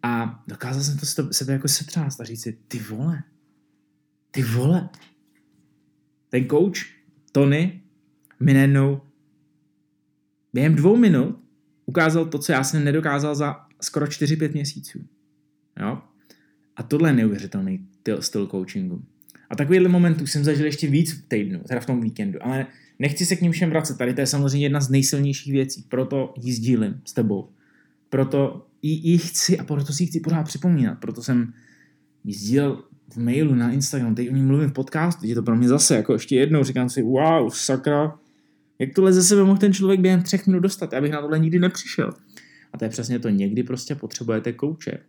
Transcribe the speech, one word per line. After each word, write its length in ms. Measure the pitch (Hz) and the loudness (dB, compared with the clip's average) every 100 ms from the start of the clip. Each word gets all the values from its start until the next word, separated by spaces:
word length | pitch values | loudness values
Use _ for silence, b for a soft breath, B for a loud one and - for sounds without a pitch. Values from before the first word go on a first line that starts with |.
A 420 | 120 117 113 - - | -2 -4 -4 -10 -16
dokázal 340 | - 127 135 | -12 -8 -4
jsem 160 | 139 139 | -4 -4
to 80 | 143 | -6
z 80 | |
tebe, 180 | - 139 | -6 -4
sebe 200 | - 135 | -4 -2
jako 160 | 135 143 | -4 -2
setřást 520 | - 156 - 143 - | -4 -4 -6 -6 -8
a 40 | |
říct 180 | 110 113 | -12 -10
si, 160 | 117 110 _ | -12 -12 _
"Ty 100 | 120 | -12
vole, 440 | 107 110 151 156 - _ _ _ _ _ _ _ _ _ _ | -10 -6 -4 -4 -10 _ _ _ _ _ _ _ _ _ _
ty 120 | - | -4
vole." 460 | 120 117 131 175 - - _ _ _ _ _ _ _ _ _ _ _ _ _ | -2 0 2 2 -2 -14 _ _ _ _ _ _ _ _ _ _ _ _ _
Ten 200 | 127 131 | -2 0
coach, 300 | 147 190 - - _ _ _ _ | 2 2 0 -12 _ _ _ _
Tony, 500 | 135 139 147 180 175 _ _ _ _ _ _ | 2 4 4 0 -4 _ _ _ _ _ _
mi 140 | 131 | 4
najednou 460 | 135 139 139 135 139 - _ _ _ _ _ _ _ _ _ _ _ _ _ _ | 6 6 4 2 -2 -10 _ _ _ _ _ _ _ _ _ _ _ _ _ _
během 220 | 120 147 | 0 2
dvou 220 | 151 160 233 | 4 6 6
minut 420 | 226 143 151 - _ _ _ _ - | 6 4 2 -4 _ _ _ _ -4
ukázal 400 | 156 160 160 165 | 2 4 2 0
to, 120 | 156 | -4
co 140 | 143 | 0
já 120 | 143 | 0
jsem 200 | 135 160 | 2 0
nedokázal 500 | 143 151 156 143 151 | 2 0 0 -2 -2
za 320 | 143 147 143 _ _ | -2 -4 -4 _ _
skoro 260 | - 156 147 | -6 -4 -4
čtyři, 300 | - 147 156 | -2 -2 0
pět 160 | 156 | -2
měsíců. 460 | 151 139 - - - - _ _ _ _ _ _ - | -2 -6 -8 -16 -16 -18 _ _ _ _ _ _ -8
Jo? 220 | 101 131 - _ b b b b b - | -6 -8 -12 _ b b b b b -16
A 60 | |
tohle 260 | 110 151 165 | -4 2 4
je 40 | |
neuvěřitelný 760 | 131 110 98 98 101 95 95 - _ | 4 2 -2 -6 -6 -4 -6 -10 _
ty-, 100 | - 101 | -6 -6
styl 260 | - 110 101 | -4 -4 -4
coachingu. 580 | 98 92 101 92 87 - _ _ b b | -6 -6 -6 -8 -8 -14 _ _ b b
A 60 | - | -4
takovýhle 320 | 143 185 180 | 2 4 6
momentů 380 | 180 175 160 143 | 6 4 2 -2
jsem 180 | 151 | 0
zažil 220 | 147 147 151 | 2 2 0
ještě 200 | 147 156 | -2 0
víc 260 | 139 165 | 2 2
v 160 | - - | -4 -6
týdnu, 320 | 113 101 90 - | -4 -4 -8 -6
teda 120 | 127 | -6
v 60 | - | -2
tom 140 | 127 | -2
víkendu, 380 | 113 113 101 92 | -2 -4 -6 -6
ale 240 | 117 131 131 b b b | -6 -6 -6 b b b
nechci 280 | 143 143 180 | -4 -2 -2
se 100 | 175 | 0
k 40 | |
nim 120 | 175 | 0
všem 180 | 156 175 | 2 0
vracet. 280 | 156 156 135 | 0 -2 -4
Tady 160 | 123 | -2
to 60 | 127 | 0
je 60 | 135 | 0
samozřejmě 400 | 139 139 139 143 | 0 0 0 0
jedna 140 | 143 | 0
z 100 | 135 | 2
nejsilnějších 640 | 135 135 143 143 135 143 | 2 2 0 0 -2 -2
věcí, 320 | 135 135 - - | -2 -2 -6 -6
proto 460 | 127 127 139 131 - | -4 -2 -2 -4 -6
ji 120 | 120 | -6
sdílím 480 | 117 117 120 104 - | -4 0 2 0 -4
s 80 | - | -8
tebou. 400 | - 110 98 - b b b b b _ | -2 0 -2 -6 b b b b b _
Proto 580 | 135 135 143 135 - _ _ | -2 0 0 -2 -4 _ _
ji, 280 | 151 156 165 | -4 -2 2
ji 80 | 170 | 2
chci 400 | 165 - - 180 | 2 -4 0 -2
a 60 | |
proto 280 | 135 147 143 | -2 -4 -4
si 100 | 143 | -4
ji 40 | 175 | -2
chci 140 | 156 | -2
pořád 240 | 160 160 | -2 -2
připomínat. 540 | 156 - 180 165 113 - | -2 -4 0 2 2 -2
Proto 240 | 101 - | -10 -10
jsem 300 | 120 123 117 B B B B B B _ | -2 -2 -2 B B B B B B _
ji 100 | - | -12
sdílel 480 | 101 104 131 143 - - _ _ | -8 0 0 0 -4 -10 _ _
v 20 | 117 | -6
mailu, 380 | 120 131 156 | -2 0 2
na 180 | 123 120 | 2 2
Instagram, 420 | 135 139 143 120 | 0 -2 -2 -2
teď 160 | 110 123 | -2 -2
o 20 | |
ní 100 | 135 | 0
mluvím 280 | 135 139 147 | 2 2 2
v 20 | |
podcastu, 540 | 143 135 160 170 170 110 | -2 -4 -2 -2 -2 -4
je 80 | |
to 80 | 120 | -2
pro 140 | 117 117 | 0 2
mě 120 | 123 | 4
zase 280 | 139 - 120 | 4 4 2
jako 160 | 107 | 2
ještě 240 | 117 - 127 | -2 2 2
jednou, 280 | 147 156 | 4 2
říkám 240 | 135 131 123 | 2 0 -2
si, 140 | 135 | -2
"Wow, 480 | 113 131 156 160 110 | 0 2 4 4 2
sakra, 640 | - - 131 139 147 156 156 b b b b b _ | -2 -2 -2 0 0 0 -4 b b b b b _
jak 160 | 135 | -4
tohle 180 | 196 190 | 2 6
ze 100 | 185 | 6
sebe 220 | 180 208 | 6 6
mohl 140 | 196 196 | 6 6
ten 140 | 202 | 4
člověk 280 | 190 190 190 | 2 2 4
během 220 | 185 185 | 4 4
třech 240 | 180 196 190 | 2 0 2
minut 140 | 185 | 2
dostat, 320 | 190 190 - | 0 -2 -6
já 80 | 127 | -2
bych 120 | 147 | -2
na 80 | 151 | -2
tohle 180 | 147 156 | -2 0
nikdy 200 | 160 175 | 2 2
nepřišel." 540 | 180 - - - - - _ B B B B | 2 -2 -8 -6 -6 -6 _ B B B B
A 60 | 113 | -8
to 60 | |
je 40 | 110 | -6
přesně 300 | - 113 120 | -6 -6 -4
to, 100 | 117 | 0
někdy 340 | 101 98 110 | 0 0 -2
prostě 320 | 120 127 - | -4 -6 -8
potřebujete 580 | 143 110 - 117 110 113 | -10 -10 -10 -4 -4 -4
kouče 460 | 117 143 160 - - | -4 -6 -6 -10 -12